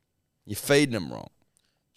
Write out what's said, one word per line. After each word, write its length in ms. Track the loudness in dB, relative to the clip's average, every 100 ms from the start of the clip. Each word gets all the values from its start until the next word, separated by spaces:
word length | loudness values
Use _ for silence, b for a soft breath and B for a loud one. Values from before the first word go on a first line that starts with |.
| _ _ _ _
You're 120 | -10 -6
feeding 380 | 2 4 4
'em 160 | 0 -6
wrong. 200 | -10 -14 _ _ _ _ _ _